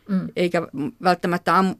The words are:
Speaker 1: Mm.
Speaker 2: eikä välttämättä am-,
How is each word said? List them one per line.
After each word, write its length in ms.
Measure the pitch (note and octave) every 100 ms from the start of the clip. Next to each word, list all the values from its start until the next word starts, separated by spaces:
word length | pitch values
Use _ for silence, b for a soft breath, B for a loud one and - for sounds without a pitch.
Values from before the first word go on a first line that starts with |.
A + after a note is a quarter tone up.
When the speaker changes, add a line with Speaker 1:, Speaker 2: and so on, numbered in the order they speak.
| -
Speaker 1:
Mm. 200 | F#3+ E3 -
Speaker 2:
eikä 260 | F3 F3 - - D3+ -
välttämättä 560 | F3+ F3+ F3+ F3 - F3
am-, 180 | F#3+